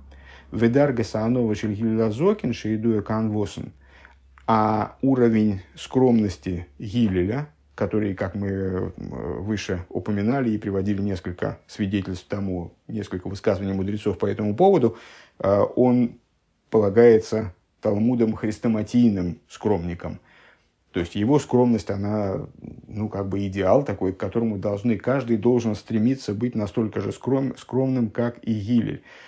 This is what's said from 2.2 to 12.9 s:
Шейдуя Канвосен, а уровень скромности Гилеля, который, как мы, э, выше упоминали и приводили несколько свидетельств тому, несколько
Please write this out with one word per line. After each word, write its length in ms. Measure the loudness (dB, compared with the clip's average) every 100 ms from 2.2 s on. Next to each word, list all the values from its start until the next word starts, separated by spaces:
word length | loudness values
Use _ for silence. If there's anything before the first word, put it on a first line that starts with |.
| 0 0 -2
Шейдуя 480 | -4 -4 -2 0 0
Канвосен, 720 | 0 -2 -2 -2 -4 -6 -14 -16 _ -20 -20 _ _ _ 0
а 500 | 2 2 0 -2 -2
уровень 600 | 0 4 4 4 2 0 -8
скромности 920 | -18 -4 2 4 4 2 -2 -6 -6 -8 -12
Гилеля, 720 | -6 0 2 2 0 -2 -6 _ _
который, 400 | -6 -2 -2 -2
как 200 | -4 -6
мы, 140 | -4 -4
э, 420 | -4 -2 -4 -4 -8
выше 880 | -12 -10 -8 -6 -4 -6 -4 -6 -6
упоминали 640 | -8 -4 -2 0 0 0
и 80 | -2
приводили 440 | -2 -2 -2 -2
несколько 560 | -2 -4 -6 -6 -6 -8 _
свидетельств 600 | -6 -2 -2 -4 -8 -8
тому, 440 | -6 -4 -6 -8 -14
несколько 420 | -10